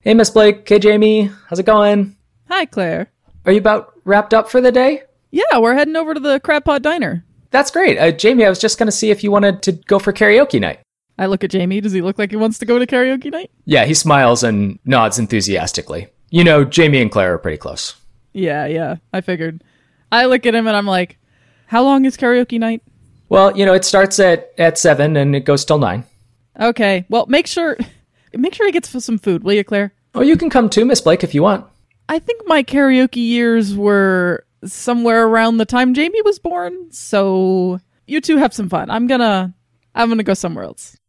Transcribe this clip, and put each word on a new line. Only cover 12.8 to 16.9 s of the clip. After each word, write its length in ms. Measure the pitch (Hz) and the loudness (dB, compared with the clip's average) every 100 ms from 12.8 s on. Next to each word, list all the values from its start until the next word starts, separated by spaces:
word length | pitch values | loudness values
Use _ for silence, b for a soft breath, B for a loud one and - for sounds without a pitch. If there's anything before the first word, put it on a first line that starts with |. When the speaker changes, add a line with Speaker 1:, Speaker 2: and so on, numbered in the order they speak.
| 247 | 0
Speaker 2:
karaoke 440 | 254 254 262 285 | 0 -2 -4 -6
night? 180 | 311 381 _ | -12 -12 _
Speaker 1:
Yeah, 220 | - 143 113 | 0 0 2
he 80 | |
smiles 500 | 156 160 143 127 120 | 0 2 4 4 2
and 340 | 120 104 101 98 | 0 -2 -4 -6
nods 340 | - 131 110 104 | -2 0 2 -2
enthusiastically. 920 | 110 110 98 92 85 - - 80 101 _ _ | -2 -2 -2 -4 -4 -8 -10 -12 -14 _ _
You 140 | 170 | 2
know, 200 | 175 151 | 4 4
Jamie 380 | 135 - 160 | 2 2 2